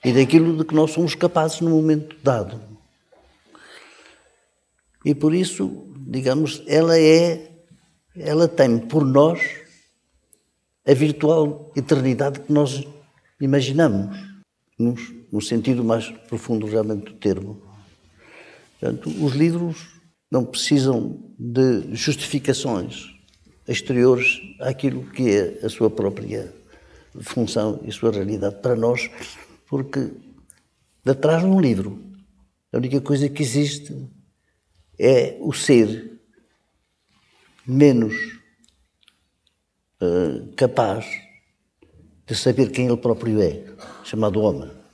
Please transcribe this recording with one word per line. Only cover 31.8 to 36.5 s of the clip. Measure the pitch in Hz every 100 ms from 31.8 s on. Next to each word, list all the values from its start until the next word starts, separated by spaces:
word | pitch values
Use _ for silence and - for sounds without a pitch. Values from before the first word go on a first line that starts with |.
| 98 95 - - _ _ _ _ _
a | 120
única | 127 139
coisa | 139 143 143
que | 143
existe | 143 127 147 - - 131 131 - _ _ _ _ _ _ _ _
é | 110 131 - -
o | 165
ser | 135 - 127 107 110 - - _ _ _